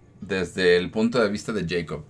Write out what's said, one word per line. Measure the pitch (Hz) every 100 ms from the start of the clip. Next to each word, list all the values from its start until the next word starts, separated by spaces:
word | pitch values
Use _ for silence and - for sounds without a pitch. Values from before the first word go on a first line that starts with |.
| - -
desde | 92 95 85 95 90 90
el | 90
punto | 110 113 123
de | 104
vista | 101 -
de | 104 85
Jacob. | 87 80 76 -